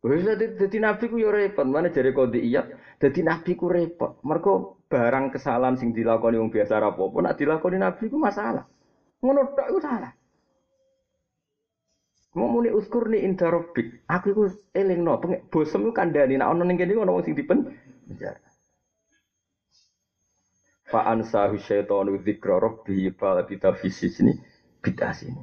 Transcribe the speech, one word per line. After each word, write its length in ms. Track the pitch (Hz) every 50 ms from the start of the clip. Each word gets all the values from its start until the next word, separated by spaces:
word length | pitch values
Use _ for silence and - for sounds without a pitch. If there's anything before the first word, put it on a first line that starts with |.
| -
Wis 160 | 117 139 165
dadi, 320 | 180 214 220 196 220 220 - -
dadi 160 | 196 196 220 220 220
nabi 240 | 214 208 214 233 226
ku 80 | 226
ya 160 | 233 220 214
repot, 320 | 208 208 202 190 196 - 143
mana 240 | 131 135 151 175 175
jare 240 | 170 139 123 131
Qadhi 320 | 127 131 131 120 110 120 120
Iyad, 320 | 117 120 - - - - - - - - _
dadi 240 | - 139 - 175 165
nabi 320 | 160 165 160 - 175 180
ku 160 | - 180 170
repot. 480 | 180 175 170 165 - - - - - _
Mergo 640 | - 135 156 170 - 202 196 185 - - - _ _ _
barang 400 | 151 131 117 120 123 135 135 135
kesalahan 480 | 131 135 - 147 120 120 127 127 127 127
sing 160 | 123 117 110
dilakoni 400 | 113 110 117 113 113 117 117 117
wong 160 | 113 113 107
biasa 240 | 110 110 104 101 107
ra 160 | 107 107 104
apa-apa, 320 | 92 92 95 95 110 - -
nek 160 | - - -
dilakoni 400 | 147 139 156 160 160 185 180 190
nabi 320 | 196 185 185 - 226 220
ku 80 | 269 294
masalah. 480 | 311 311 - 208 208 226 - - - _ _ _ _ _ _ _ _ _ _ _ -
Ngono 320 | 254 277 285 262 277 -
tok 80 | - - -
iku 80 | 381 381
salah. 320 | 302 294 254 208 160 120 - _ _ _ _ _ _ _ _ _ _ _ _ _ _ _ 523 508 523 _ 554 554 _ _ _ _ _ 427 427 _ _ _ _ _ _ _ _ _ _ _ _ _ _ _ _
Mau 160 | 170 214 240
muni 160 | 240 240 240 226
uskurni 560 | - 214 208 - - 240 226 220 226 214 -
inda 240 | 190 185 185 180 165
rabbik. 560 | 170 170 170 - - 127 113 113 - - _
Aku 320 | - 170 180 - 202 202
iku 60 | 214 214 190 185 - _ _ _
elingno, 400 | 180 196 190 180 170 170 165 131 - -
penge-, 240 | 175 185 - - _
bosem 400 | - 160 156 151 - 196 202 226
iku 80 | 226
kandhani 400 | - 185 170 147 147 143 127 135
nek 160 | 135 120 90
ana 100 | 156 170 175 180
ning 80 | 180
kene 240 | 175 180 175 202 226
ana 140 | 208 185 180
wong 100 | 180 175
sing 80 | 170
dipen 320 | 156 147 135 - - - - - - - _ 135 - _ _
penjara. 400 | - 101 - - - - - _ _ _ _ _ _ _ _ _ _ _ _ _ _ _ _ _ _ _ _ _ _ _ _ _ _ _ _ _ _ _ _ _ _ _ _ _ _ _ _ _ _ _ _ _ _ _ _ _
Fa 240 | - - 113 - - 113
ansahu 400 | 113 110 - - 107 101 98 107
syaitanu 640 | 98 - - 104 101 98 - 101 98 98 101 98 95
dzikra 400 | 87 101 104 - - 95 92 92
rabbi 480 | 104 - - - - - 98 95 95 95 92
fa 240 | _ - 98 95 90
labitha 320 | 87 - 101 92 - 95
fi 160 | - - - 92
sijni 480 | 92 - - - - - - - - - - - _ _ _ _ _ _ -
bid'ah 320 | - - - - - -
sini. 240 | - - - - -